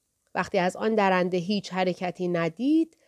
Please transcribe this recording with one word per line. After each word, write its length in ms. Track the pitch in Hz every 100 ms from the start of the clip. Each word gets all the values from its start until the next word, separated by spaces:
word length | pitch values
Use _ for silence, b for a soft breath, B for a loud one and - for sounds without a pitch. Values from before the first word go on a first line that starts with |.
| _ _ _
وقتی 240 | - 180 170
از 180 | 180 -
آن 180 | 220
درنده 420 | 220 196 185 180 180
هیچ 360 | 170 208 -
حرکتی 560 | 180 185 175 180 - 180
ندید، 680 | 175 165 165 254 320 320 _